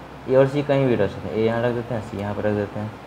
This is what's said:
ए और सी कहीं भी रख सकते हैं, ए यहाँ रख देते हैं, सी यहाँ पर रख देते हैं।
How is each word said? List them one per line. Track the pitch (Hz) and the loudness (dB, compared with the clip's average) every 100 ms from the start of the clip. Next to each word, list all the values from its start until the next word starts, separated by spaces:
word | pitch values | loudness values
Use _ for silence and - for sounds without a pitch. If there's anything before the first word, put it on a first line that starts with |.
| - - - | -16 -10 2
ए | 131 | 4
और | 135 | 6
सी | 147 | 2
कहीं | 143 139 131 | 0 2 4
भी | 110 | 4
रख | 95 | 2
सकते | - 95 | -2 -4
हैं, | 104 | 0
ए | 110 | 2
यहाँ | 117 | 2
रख | 120 | 0
देते | 120 117 | -2 -4
हैं, | 117 | -6
सी | 104 101 | -6 -6
यहाँ | 104 104 | -4 -2
पर | |
रख | 104 | 0
देते | 104 101 104 | 0 -2 -4
हैं। | 107 - | -8 -10